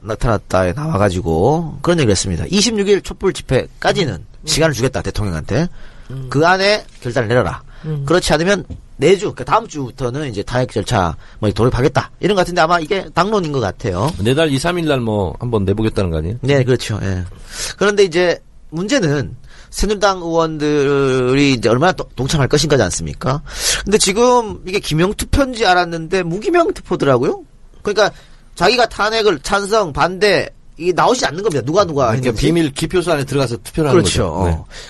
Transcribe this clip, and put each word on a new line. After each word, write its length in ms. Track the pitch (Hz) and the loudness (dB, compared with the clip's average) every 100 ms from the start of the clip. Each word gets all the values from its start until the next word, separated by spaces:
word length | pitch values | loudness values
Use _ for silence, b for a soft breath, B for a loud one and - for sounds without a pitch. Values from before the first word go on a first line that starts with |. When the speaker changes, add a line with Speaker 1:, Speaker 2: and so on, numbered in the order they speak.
Speaker 1:
나타났다에 680 | 101 107 123 101 - 92 92 | -4 -2 0 0 0 0 0
나와가지고 1080 | 107 156 98 101 90 85 80 107 156 165 - | -2 -2 0 0 0 0 2 2 2 -2 -4
그런 180 | - 175 | 0 2
얘기를 120 | 120 | 2
했습니다. 340 | 95 95 82 - | 2 0 -4 -2
이십육 380 | 202 226 220 196 | 0 0 0 2
일 140 | 190 | 0
촛불 320 | - 185 190 | 0 -4 -4
집회까지는 800 | 151 - 131 - - 175 214 156 | -4 -2 -2 -2 -4 -2 0 -2
Speaker 2:
음. 120 | 85 - - 156 | -4 -10 -12 -4
Speaker 1:
시간을 280 | 147 160 | 0 2
주겠다, 280 | 135 127 98 | 2 -2 -2
대통령한테. 680 | 95 - 101 80 - 120 175 B B B - | -4 -4 -4 -4 -2 -2 -2 B B B -14
Speaker 2:
음. 160 | 131 131 | -12 -4
Speaker 1:
그 160 | 131 165 | 2 4
안에 400 | 190 196 208 - - | 4 2 0 -4 -12
결단을 260 | 123 120 107 | -6 -2 0
내려라. 360 | 123 90 67 - B | 2 0 -4 -12 B
Speaker 2:
음. 200 | 156 151 139 | -8 -4 0
Speaker 1:
그렇지 260 | 175 - | 2 2
않으면 300 | 151 170 202 160 - - - | 2 2 0 -4 -14 -16 0
내주, 360 | 139 190 185 | 4 4 0
그러니까 100 | - | -6
다음 240 | 131 202 226 | -2 -2 -2
주부터는 640 | 151 127 - 123 131 147 | -8 -10 -6 -6 -4 -6
이제 120 | 101 | -6
탄핵 280 | 95 123 127 | -4 -2 -2
절차 460 | 113 92 117 85 76 B - | -2 0 0 0 -2 B -4
뭐 120 | 107 | -2
돌입하겠다. 600 | 95 120 120 135 - - - | 2 2 2 2 0 -4 -2
이런 140 | 175 202 | 0 0
것 60 | |
같은데 200 | 170 175 | 0 2
아마 180 | 160 175 | 2 2
이게 260 | 151 196 160 | 0 -4 -2
당론인 380 | 160 190 214 160 | -2 0 0 0
것 80 | 139 | -2
같아요. 500 | 101 - 110 87 113 90 | -2 -4 -4 -2 -2 0
Speaker 3:
내달 260 | 104 135 160 | 0 2 2
이, 60 | 135 | 0
삼 180 | 165 180 | 0 -2
일 80 | 160 | 0
날 120 | 135 | 0
뭐 340 | 117 107 90 - | 0 0 -2 -4
한번 260 | 123 113 92 | -2 0 0
내보겠다는 460 | 101 110 107 95 | 0 0 0 0
거 60 | 80 | -2
아니에요? 180 | 80 120 | -2 -4
Speaker 1:
네, 220 | 127 143 | 0 2
그렇죠. 360 | 127 123 - 107 | 2 0 -2 -4
예. 200 | 107 92 92 B B B B - | -2 -4 -6 B B B B -2
그런데 260 | 196 208 | 0 2
이제 360 | 196 160 180 139 - - - | 2 2 0 0 -6 -20 -12
문제는 680 | 160 202 277 165 147 92 - B B B | -8 0 2 2 0 -4 -10 B B B
새누리당 480 | - 196 214 202 185 | -2 -2 2 2 0
의원들이 1300 | 165 165 165 156 147 147 139 143 135 131 123 135 143 | 0 0 0 0 0 2 2 2 2 2 2 4 2
이제 140 | 127 107 | 2 2
얼마나 220 | 120 175 | 2 2
또 140 | - - - | 0 -6 -6
동참할 320 | 160 156 127 | -2 0 2
것인가지 340 | 147 156 143 | 2 4 2
않습니까? 580 | 92 80 80 76 - 143 B B B B | 2 -2 -8 -6 -4 -4 B B B B
근데 140 | - 208 | 0 2
지금 640 | - 196 247 247 220 180 170 | 2 2 4 2 0 -8 -6
이게 120 | 196 | -6
김영투 480 | - 156 185 - - | -2 0 0 -2 -2
표인지 380 | - 269 226 214 | 0 0 0 2
알았는데 580 | 180 175 170 160 190 | 2 2 -4 -4 -2
무기명 500 | 170 180 349 349 339 | -2 -4 0 2 2
투표더라고요. 680 | - - 170 139 123 147 392 311 - - - | -2 -4 0 2 2 2 -4 -10 -20 -20 -10
그러니까 300 | - 208 190 b b b b - | -2 2 2 b b b b 0
자기가 320 | 180 247 226 | 2 4 2
탄핵을 520 | - 208 226 208 175 | 0 0 2 2 0
찬성, 520 | - 202 190 220 180 | 0 -2 0 0 0
반대, 580 | 143 170 185 208 165 104 - - - | 0 0 2 2 2 0 -8 -20 -4
이게 140 | 170 | -2
나오지 340 | 160 165 247 - | 2 2 2 -2
않는 180 | 160 | -2
겁니다. 200 | 208 143 113 | -2 -2 0
누가, 200 | 180 185 | 2 2
누가 220 | 143 120 | 2 2
Speaker 3:
그러니까 200 | 113 127 | 2 0
Speaker 1:
했는지. 180 | 110 147 | 0 2
Speaker 3:
비밀 260 | 170 156 | 2 0
기표소 400 | 139 160 185 170 | -2 -2 0 0
안에 100 | 151 135 | 0 0
들어가서 320 | 139 131 117 | -2 -2 -4
투표를 260 | - - 151 | -6 -2 2
하는 100 | 165 | 2
Speaker 1:
그렇죠. 300 | 92 104 95 | 2 0 -2
Speaker 3:
거죠. 140 | 78 87 | 0 0
네. 60 | 80 | -2
Speaker 1:
어. 100 | - B | -6 B